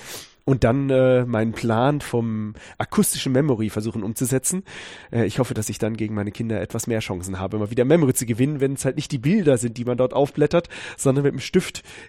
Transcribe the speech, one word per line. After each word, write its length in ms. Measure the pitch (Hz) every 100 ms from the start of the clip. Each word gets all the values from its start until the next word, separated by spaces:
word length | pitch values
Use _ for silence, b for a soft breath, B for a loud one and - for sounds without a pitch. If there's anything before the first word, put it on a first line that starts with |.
| B B B B
und 180 | - 135
dann, 240 | 117 135 139
äh, 360 | 131 131 127 123
meinen 260 | 113 113
Plan 480 | - 117 110 131 147
vom 540 | - 120 113 107 107 107 B B
akustischen 540 | - - 196 - 139
Memory 380 | 127 151 110 107
versuchen 320 | 107 113 110
umzusetzen. 580 | 98 117 123 131 - 185 - B B B B
Äh, 140 | 117 110
ich 120 | 123
hoffe, 120 | 127
dass 160 | 107 107
ich 100 | 107
dann 180 | 110 110
gegen 180 | 110
meine 160 | 104 101
Kinder 280 | - 113 107
etwas 260 | 90 113 120
mehr 140 | 113
Chancen 380 | - 92 90 92
habe, 180 | 95 107
mal 120 | 104
wieder 140 | 120
Memory 300 | 123 170 139
zu 100 | -
gewinnen, 360 | 117 113 131 147
wenn 140 | 135
es 100 | 139
halt 100 | 135 139
nicht 140 | -
die 80 | 135
Bilder 400 | 131 214 151 123
sind, 180 | 120 113
die 60 |
man 140 | 120 120
dort 160 | 127
aufblättert, 540 | - 143 - 151 170 - B B B
sondern 280 | 139 135
mit 80 | 139
dem 60 | -
Stift 420 | - 185 - - - B